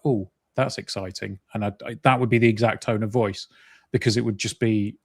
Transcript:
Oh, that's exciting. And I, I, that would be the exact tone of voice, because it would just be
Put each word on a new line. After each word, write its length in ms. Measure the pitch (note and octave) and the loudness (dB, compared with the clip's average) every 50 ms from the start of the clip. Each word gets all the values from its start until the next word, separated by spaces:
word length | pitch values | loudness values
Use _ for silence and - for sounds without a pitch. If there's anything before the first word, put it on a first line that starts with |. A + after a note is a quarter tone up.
| _ | _
Oh, 260 | D3+ C3 G#2+ F#2+ - _ _ _ _ _ | 0 0 0 -2 -6 _ _ _ _ _
that's 220 | - C3 C3 - | -2 -2 -2 -2
exciting. 600 | - G2+ - - G2+ G2 F#2 F#2+ - - G2+ G2 F#2+ _ _ - | -10 -10 -10 -8 -8 -8 -10 -10 -10 -10 -10 -10 -12 _ _ -6
And 120 | A2 G#2 | -4 -4
I, 60 | G#2 G2+ _ - | -4 -4 _ -12
I, 120 | - A#2 A2 _ | -12 -12 2 _
that 160 | C#3 C3 B2 | 4 4 4
would 100 | B2+ A#2 | 2 2
be 80 | A2 A#2 | 4 6
the 100 | A#2 A#2 | 6 4
exact 340 | A2 G#2 A#2+ A2+ - - - | 4 4 2 0 0 0 -2
tone 200 | - A#2 G#2+ A2 | -2 -2 0 -2
of 80 | G#2+ | 0
voice, 360 | G2+ - G#2+ G2+ G2 - - _ _ _ - - - _ _ _ | 0 0 0 0 -2 -6 -12 _ _ _ -20 -20 -20 _ _ _
because 260 | - B2+ - B2+ G#2+ | -4 0 2 2 2
it 80 | A#2+ A#2 | 2 0
would 120 | A#2 G#2+ | -2 -2
just 220 | G2 - A2+ - _ | -2 -4 -6 -2 _
be 380 | A#2+ A2+ G#2+ G#2+ G2+ G#2 - - | 0 2 2 2 0 -2 -6 -10